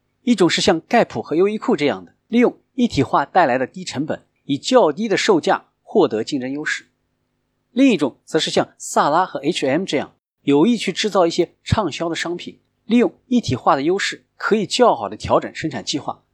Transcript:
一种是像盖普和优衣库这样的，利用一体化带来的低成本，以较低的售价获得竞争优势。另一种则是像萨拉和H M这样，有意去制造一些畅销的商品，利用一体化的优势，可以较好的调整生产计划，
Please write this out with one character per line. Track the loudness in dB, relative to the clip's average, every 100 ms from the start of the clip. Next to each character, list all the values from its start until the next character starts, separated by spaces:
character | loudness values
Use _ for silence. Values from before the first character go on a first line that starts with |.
| _ _
一 | -2
种 | 2 2
是 | 2
像 | 0 0
盖 | 2 0
普 | 0 -4
和 | -4 0
优 | 0
衣 | 0
库 | -2 0
这 |
样 | 0 -2
的， | -10 _ -2
利 | 2
用 | 2 0 _
一 | -2 -2
体 | 0
化 | 0 0 0
带 | 2
来 | 2 2
的 | -2
低 | -8
成 | -10 -8 -6
本， | -8 _ _
以 | -6 -6
较 | 2 4 4
低 | 0 -2
的 |
售 | -2 2 2
价 | 2 -2 _ _
获 | -2 2 2
得 | 0
竞 | -4 -6
争 | -6
优 | -8
势。 | -6 -8 _ _ _ _ _ _ _ _ _
另 | 2 4
一 | 4
种 | 0 -4
则 | -4 -4
是 | -2
像 | -2 -4 -8
萨 | -4 0 2
拉 | 2 0
和 | -4
H | -4 -2 0
M | -2
这 | -2 -4
样， | -6 _ _ _
有 | 2 4 4
意 | 2
去 | -2
制 | -4 0
造 | 2 2
一 |
些 | 0 -4 _
畅 | -2 -2 -2
销 | -4 -6
的 |
商 | -6 -8
品， | -10 -12 -20 _ _ 0
利 | 2
用 | 2 -2 -2
一 | -2
体 | -2
化 | -2 2 2
的 |
优 | 2 -2
势， | -4 -10 _ -6
可 | -2 0
以 | 0
较 | 2 2 2
好 | -4
的 | -8
调 | 0 0
整 | -2
生 | -8 -8
产 | -8
计 | -8 -8
划， | -8 -12 _